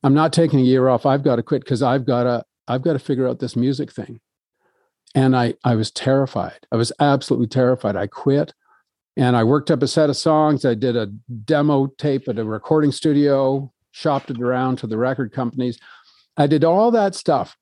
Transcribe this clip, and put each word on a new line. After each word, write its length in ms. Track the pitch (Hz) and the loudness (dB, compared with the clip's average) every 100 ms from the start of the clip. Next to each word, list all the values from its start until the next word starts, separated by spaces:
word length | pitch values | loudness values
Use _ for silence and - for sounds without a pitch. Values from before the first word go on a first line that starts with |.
I'm 120 | 143 | 4
not 200 | 143 156 | 4 2
taking 260 | 156 165 143 | 2 2 4
a 40 | |
year 240 | 127 131 127 | 4 4 4
off. 180 | 120 143 | 2 2
I've 180 | 139 | 0
gotta 180 | 143 120 | 2 0
quit 220 | - 139 | -2 -4
'cause 180 | - 123 | -2 -2
I've 220 | 120 135 | 0 0
gotta, 400 | 123 123 123 120 - _ - | 0 0 0 -2 -6 _ -6
I've 140 | 123 | -4
gotta 160 | 135 143 | -2 -4
figure 280 | - 131 127 | -2 -2 -2
out 120 | 123 | -4
this 180 | - 113 | -6 -2
music 340 | 123 135 139 | -2 -2 -8
thing." 300 | - 101 117 _ _ _ _ _ _ _ _ _ | -10 -14 -16 _ _ _ _ _ _ _ _ _
And 220 | - 131 127 | 0 2 2
I, 180 | 120 - | 0 -2
I 120 | 120 117 | -2 0
was 140 | 110 | -2
terrified. 760 | - - 135 135 110 92 - _ | -4 0 0 0 -4 -8 -12 _
I 60 | 117 | -4
was 160 | 120 - | -2 0
absolutely 480 | 143 139 - 123 117 | 2 2 0 -2 -2
terrified. 480 | 131 123 127 107 101 | 0 0 0 -2 -4
I 100 | 101 | -6
quit, 460 | - - 139 151 - _ _ _ _ _ - | -4 0 0 -2 -10 _ _ _ _ _ -2
and 200 | 123 123 | 2 2
I 80 | |
worked 260 | 113 143 - | 2 2 0
up 120 | 147 | 0
a 60 | 131 | 0
set 220 | - 151 | 2 0
of 60 | 139 | 0
songs. 480 | - 156 151 143 | 0 2 2 2
I 100 | 135 | 0
did 220 | 113 127 117 | 0 -2 -2
a 100 | 107 107 - 117 | -4 -10 -14 -16
demo 440 | 107 151 151 143 135 _ | -2 0 2 2 0 _
tape 300 | 147 135 127 | -2 -2 -4
at 100 | 110 | -6
a 60 | |
recording 480 | 110 107 - 156 151 | -6 -8 0 2 2
studio, 800 | 127 160 143 143 139 135 139 139 _ _ | 0 0 2 2 2 0 -2 -6 _ _
shopped 360 | - 160 139 - | -6 -2 -2 -4
it 140 | 123 | -6
around 340 | 123 127 131 127 | -2 -2 -2 -4
to 80 | 113 | -4
the 120 | 110 | -2
record 340 | 127 131 120 | -2 -2 -6
companies. 460 | - 120 127 123 120 - - _ _ _ - | -4 -6 -4 -6 -6 -14 -20 _ _ _ -2
I 120 | 147 | 2
did 160 | 151 | 4
all 260 | 165 180 226 | 4 4 2
that 240 | 233 202 | 2 0
stuff. 420 | 185 - 143 120 - | -2 -2 -2 -2 -12